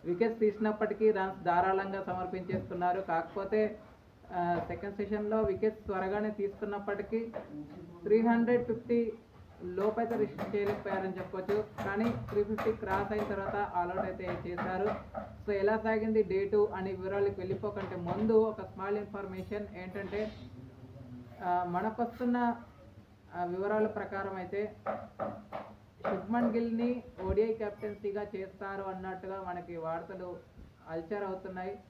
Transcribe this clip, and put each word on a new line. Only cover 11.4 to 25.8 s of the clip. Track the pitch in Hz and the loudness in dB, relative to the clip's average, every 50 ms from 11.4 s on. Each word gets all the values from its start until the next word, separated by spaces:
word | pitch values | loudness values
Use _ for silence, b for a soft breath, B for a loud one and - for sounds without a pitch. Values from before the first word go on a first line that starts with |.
| 185 - 202 214 208 - - - 208 | 0 2 2 2 2 -2 -6 -6 -4
కానీ | 196 202 214 226 240 233 - - - | -2 0 2 2 2 0 0 -4 0
త్రీ | - 208 208 | 2 2 2
ఫిఫ్టీ | 214 220 202 - 220 | 2 0 0 2 0
క్రాస్ | 220 - 214 196 190 190 202 - | 0 0 0 0 2 2 2 0
అయిన | 214 214 208 | 0 -2 0
తర్వాత | - 202 196 196 190 202 202 202 202 - 180 | -2 -2 -2 -2 -2 0 0 -2 0 0 0
all | 175 180 185 | 0 0 0
out | 190 - | -2 -2
అయితే | 190 180 - 185 180 175 170 - 175 | -2 -4 -4 -4 -4 -4 -4 -4 -6
చేశారు. | 175 - 202 185 185 185 202 214 - - - - - - - - - - - | -4 -2 -2 -2 0 0 2 0 0 -2 -6 -8 -8 -10 -8 -8 -12 -8 -2
So, | - | 0
ఎలా | 208 196 190 208 220 220 | 2 4 4 4 4 4
సాగింది | 214 220 220 220 220 220 220 220 | 4 2 2 2 2 4 4 4
డే | 208 175 185 190 196 196 | 4 4 4 2 2 4
టూ | 214 208 208 | 6 6 6
అనే | 208 - 190 190 190 | 4 2 -4 -2 -4
వివరాలకు | 190 185 185 190 196 202 202 202 196 190 | -4 -2 -2 -2 2 2 2 2 2 -2
వెళ్ళిపోకంటే | 180 185 196 - 214 202 202 202 190 185 190 | -2 -2 -2 -2 -2 -4 -2 -4 -6 -4 -4
ముందు | 175 170 175 185 202 220 220 | -4 -2 -2 0 2 4 6
ఒక | 226 220 220 220 214 - | 8 8 8 6 2 -4
స్మాల్ | 185 - - 196 190 202 208 | -10 -10 -8 -6 -2 -2 0
ఇన్ఫర్మేషన్ | 214 208 202 - 202 196 185 190 185 180 - 208 208 208 196 - | -2 -2 -4 -6 -8 -6 -6 -6 -8 -6 -6 -6 -6 -6 -8 -10
ఏంటంటే, | 180 185 185 180 202 202 180 196 208 214 214 214 - - - - - - - - - - - - - - - - - - - - - 190 | -10 -10 -8 -8 -6 -6 -4 -2 -2 -4 -4 -6 -10 -14 -14 -14 -14 -16 -16 -16 -18 -18 -16 -16 -16 -14 -14 -14 -14 -14 -16 -14 -6 0
ఆ, | 180 180 180 180 | 2 2 2 2
మనకొస్తున్న, | 175 175 180 202 220 220 - 233 226 - - 247 240 240 240 240 240 240 - - - - - - - - - - - - - - - - | 2 0 0 0 0 0 0 -2 -2 -2 -2 0 2 2 4 4 2 2 -2 -8 -16 -20 -20 -20 -20 -20 -20 -20 -20 -20 -20 -20 -12 -4
ఆ, | 175 175 | -4 -2
వివరాల | 175 180 185 196 208 214 214 214 | -2 0 0 0 2 4 4 4
ప్రకారం | 214 - 208 196 190 202 196 196 196 190 | 2 2 -2 -4 -4 -4 -4 -4 -4 -4
అయితే | 185 180 175 202 202 214 208 - - - - - - - - - - - - - - - - - - - - - - | -6 -6 -4 -2 -2 -2 -2 -6 -6 -6 -4 -4 -4 -8 -12 -6 -4 -4 -4 -4 -8 -12 -10 -10 -10 -10 -10 -16 -20